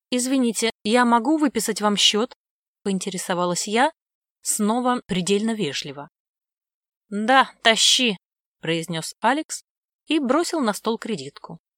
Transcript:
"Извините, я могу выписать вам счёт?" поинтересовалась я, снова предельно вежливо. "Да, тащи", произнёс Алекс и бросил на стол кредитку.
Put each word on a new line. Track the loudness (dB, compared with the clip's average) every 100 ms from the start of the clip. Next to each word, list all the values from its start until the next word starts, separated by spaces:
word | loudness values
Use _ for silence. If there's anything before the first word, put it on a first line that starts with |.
| _
"Извините, | -2 0 2 2 0 -2 -2
я | 0 2 4
могу | 4 2 2
выписать | 2 0 -4 -2
вам | 0 2
счёт?" | 2 2 -2 -6 _ _ _ _
поинтересовалась | -4 -4 -4 -6 -4 -2 0 -2 -2
я, | 0 0 -2 _ _ _ _
снова | -6 -2 0 0 0 -2 -2
предельно | -2 0 0 0
вежливо. | -2 -4 -6 -10 -12 -16 _ _ _ _ _ _ _ _ _ _
"Да, | -4 2 4 4 2
тащи", | 2 4 4 2 2 -2 _ _ _ _
произнёс | -4 -4 -4 -6 -8 -2
Алекс | 0 0 -2 -12 -14 _ _ _
и | -4 0
бросил | 2 0 0 -2
на | -2
стол | -2 -4 -6
кредитку. | -6 -8 -8 -16 -18 -20 _